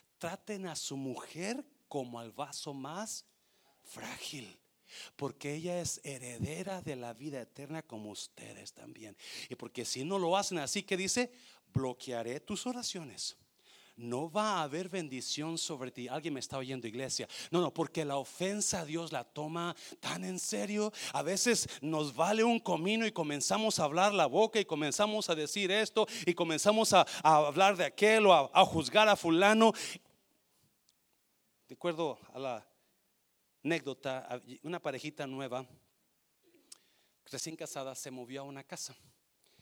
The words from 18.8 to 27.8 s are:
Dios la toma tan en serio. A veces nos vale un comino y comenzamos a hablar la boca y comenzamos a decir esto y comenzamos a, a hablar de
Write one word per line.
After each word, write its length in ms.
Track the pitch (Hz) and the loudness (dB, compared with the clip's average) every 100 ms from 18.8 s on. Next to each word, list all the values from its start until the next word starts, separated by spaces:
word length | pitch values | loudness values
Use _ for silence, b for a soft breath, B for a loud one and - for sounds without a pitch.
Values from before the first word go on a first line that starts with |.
| 151 | -4
Dios 260 | 165 165 | -6 -6
la 120 | 143 | -6
toma 520 | - - 156 170 170 B B - | -8 -8 -6 -4 -4 B B -10
tan 240 | - 170 | -8 -6
en 140 | 185 185 | -6 -6
serio. 520 | - 208 202 208 208 B B | -4 -4 -2 -2 -2 B B
A 80 | 139 | -2
veces 480 | 147 190 240 220 - B | -2 2 2 2 0 B
nos 320 | 151 156 147 | -4 -2 -2
vale 280 | 123 175 220 | 0 2 4
un 160 | 233 226 | 4 4
comino 480 | - 165 185 220 220 | 2 0 2 2 0
y 60 | |
comenzamos 640 | - 151 147 - 202 220 - | 0 -2 0 2 2 2 2
a 60 | |
hablar 300 | 151 165 202 | 2 4 4
la 100 | 202 | 4
boca 340 | 143 160 220 220 | 4 4 4 2
y 60 | |
comenzamos 640 | 196 151 151 165 208 214 202 | 0 0 0 2 2 0 -2
a 60 | |
decir 360 | 156 151 202 185 | -2 -2 -2 0
esto 360 | 208 214 220 214 B | 2 2 2 0 B
y 80 | 175 | 0
comenzamos 640 | 175 165 156 208 220 214 | 2 0 4 4 6 8
a, 120 | 190 B B | 6 B B
a 140 | 156 156 | 8 8
hablar 400 | 147 147 196 | 6 6 6
de 80 | 185 | 6